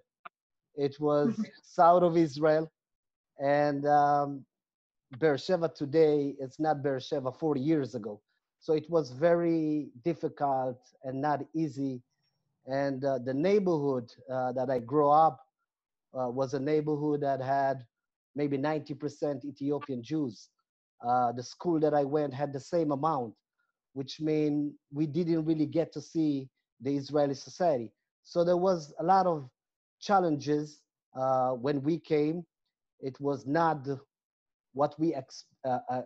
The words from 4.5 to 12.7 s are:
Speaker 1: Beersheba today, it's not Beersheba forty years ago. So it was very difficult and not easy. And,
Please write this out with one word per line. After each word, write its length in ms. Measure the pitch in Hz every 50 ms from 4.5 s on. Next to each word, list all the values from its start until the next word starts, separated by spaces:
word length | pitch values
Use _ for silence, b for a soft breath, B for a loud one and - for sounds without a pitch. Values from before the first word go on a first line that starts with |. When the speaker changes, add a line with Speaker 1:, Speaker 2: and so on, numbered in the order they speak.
| _ _ _ _ _ _ _ _ _ _ _ _ 135 113
Speaker 1:
Beersheba 500 | 156 160 139 127 - - 185 170 170 160
today, 640 | - - 151 139 135 160 160 151 147 147 139 143 - -
it's 220 | 135 131 - -
not 220 | 156 156 151 143
Beersheba 500 | 135 143 135 131 - - 123 123 127 131
forty 280 | - - 165 156 147 131
years 340 | 131 156 160 151 131 117 -
ago. 260 | 120 104 110 104 101 _ _ _ _ _ _ _ _
So 140 | - - 156
it 140 | 156 151 165
was 200 | 170 160 147 127
very 800 | 123 127 165 170 170 170 170 170 165 165 156 151 151 151 139 - - 123 -
difficult 760 | 170 160 - 165 147 151 - 147 139 135 131 131 131 120 - _ _ _ _ -
and 160 | 131 131 135
not 180 | 139 151 147 135 139 - -
easy. 480 | 160 160 147 123 135 139 135 127 123 - _ _ _ _ _ _ _ _ _ _ _ _
And, 360 | 127